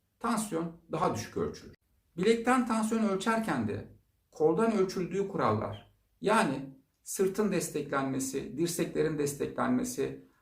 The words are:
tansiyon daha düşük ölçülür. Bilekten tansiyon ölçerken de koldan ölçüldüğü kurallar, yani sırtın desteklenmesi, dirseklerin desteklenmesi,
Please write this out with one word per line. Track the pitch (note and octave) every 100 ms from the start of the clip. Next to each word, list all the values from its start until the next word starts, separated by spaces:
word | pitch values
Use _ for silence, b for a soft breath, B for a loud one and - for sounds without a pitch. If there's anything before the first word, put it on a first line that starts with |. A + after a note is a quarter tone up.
| _ _
tansiyon | A#3 G#3+ - E3 E3+ - -
daha | D#3+ F3
düşük | A2 - -
ölçülür. | D2+ - - - _ _ _ E3
Bilekten | G3+ A#3 A#3+ B3+ A3+
tansiyon | A3 A3 A3+ G#3+
ölçerken | F#3+ A#3 A3+ A3 C3+ G#2+
de | G#2 - - _ _ _
koldan | - D#3 F3 A3+
ölçüldüğü | G3+ F#3 F#3+ E3+ F#3+ G3
kurallar, | D#3+ B2 G#2 F#2 G#2 - _ _ _
yani | F3+ A3 F3 - C#3 - _ _
sırtın | - - F#3+ - G#3
desteklenmesi, | F3 D#3+ D#3 C#3+ C#3+ C3+ C3 C3 C#3 - B2+
dirseklerin | E3+ - E3+ D3+ D#3 D3
desteklenmesi, | C#3+ - C3 - B2 B2+ - - C3+ C3+ B B